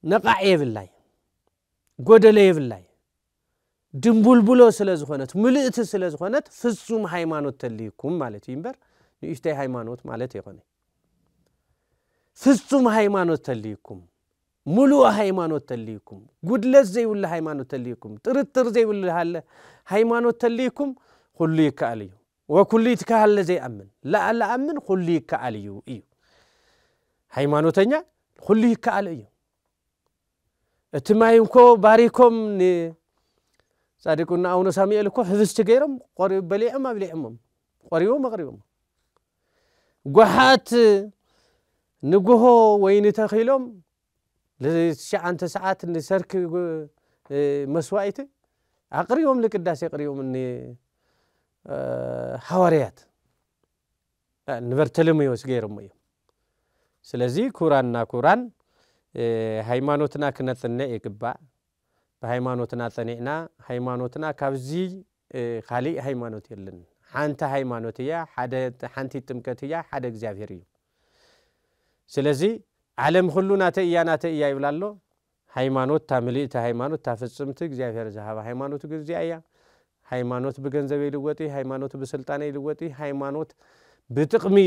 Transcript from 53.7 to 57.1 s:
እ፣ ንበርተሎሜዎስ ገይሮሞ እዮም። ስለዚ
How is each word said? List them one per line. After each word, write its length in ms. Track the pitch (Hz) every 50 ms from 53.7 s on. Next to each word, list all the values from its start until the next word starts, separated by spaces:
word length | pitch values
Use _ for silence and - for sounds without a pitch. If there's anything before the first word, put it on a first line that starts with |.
| _ _ _ _ _ _ _ _ _ _ _ _ _ _ _
እ፣ 60 | - 135 117
ንበርተሎሜዎስ 840 | 123 120 127 139 156 131 _ - 165 160 160 156 143 135 123 113 -
ገይሮሞ 320 | 131 127 120 110 104 107
እዮም። 200 | 101 101 95 _ _ _ _ _ _ _ _ _ _ _ _ _ _ _ _ _ _ _ _ _ _ _
ስለዚ 300 | -